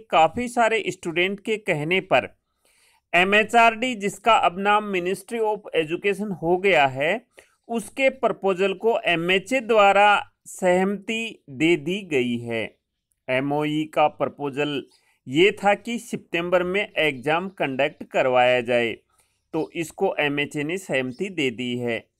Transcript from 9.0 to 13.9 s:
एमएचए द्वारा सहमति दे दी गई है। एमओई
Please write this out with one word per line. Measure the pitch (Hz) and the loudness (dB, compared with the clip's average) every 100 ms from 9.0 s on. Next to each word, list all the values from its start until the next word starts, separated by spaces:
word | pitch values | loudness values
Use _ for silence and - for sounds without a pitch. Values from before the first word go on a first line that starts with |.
एमएचए | - 170 170 190 185 262 | 0 0 2 0 0 -4
द्वारा | 220 220 196 196 208 202 - _ - | 0 4 6 6 6 4 0 _ -20
सहमति | - 185 180 190 202 196 226 226 - - | -4 2 2 2 -2 -6 -6 -6 -12 -14
दे | 131 160 170 | -2 2 2
दी | 143 196 185 | 0 -6 -2
गई | 143 123 120 | -2 0 -2
है। | 120 113 104 _ _ _ _ _ - | -4 -6 -6 _ _ _ _ _ -4
एमओई | 131 143 147 151 151 156 | -4 -2 -2 -2 -2 -4